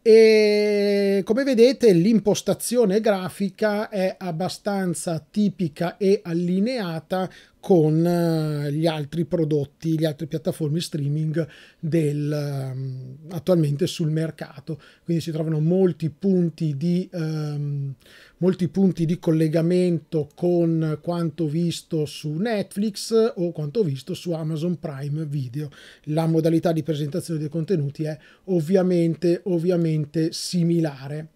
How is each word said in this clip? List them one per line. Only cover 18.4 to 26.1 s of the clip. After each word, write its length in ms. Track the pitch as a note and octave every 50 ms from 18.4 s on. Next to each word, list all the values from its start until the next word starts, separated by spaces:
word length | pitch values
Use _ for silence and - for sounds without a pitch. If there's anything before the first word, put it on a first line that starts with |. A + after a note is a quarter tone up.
| E3+ F3+ F3+ - F3+ D#3+
punti 360 | - F#3+ G3 F#3+ E3 - E3+
di 140 | D3+ F3+ E3+
collegamento 1120 | - - D#3+ D#3+ D#3+ D#3+ D3+ E3 D#3+ E3+ F3+ F3+ F3+ F3+ F3 D#3 - _ - D#3+ D3 D3 _
con 640 | - - F3 F3 F3 E3+ E3 E3 D#3+ D#3+ D#3 D#3 D3+ -
quanto 460 | E3+ F3 E3+ E3+ E3 C#3+ - E3+ D3+
visto 580 | C#3+ E3 F3 E3+ D#3 - - _ F3 D#3+ D3+
su 280 | C#3+ - - - D#3 D3+
Netflix 1000 | D#3+ G3+ A#3+ A3+ G3+ F#3+ G3 - G3 G3+ A3 G3+ - - - A3 A3+ A3 A#3 -
o 160 | - E3+ F3
quanto 320 | E3 - D3+ D3 C#3+ A#3+ G#3+
visto 320 | D#3+ C3+ C3 - - F3
su 160 | - - F3
Amazon 480 | E3+ D#3 E3+ D#3 E3 D3+ D3+ F3+ F3+ -
Prime 480 | - E3+ C#3+ C3+ C#3 D3 D3 D3+ D#3+
Video. 420 | D3 C#3+ D3+ C3+ B2 A#2 D3 D3+ C#3+ - - - - - - _
La 220 | -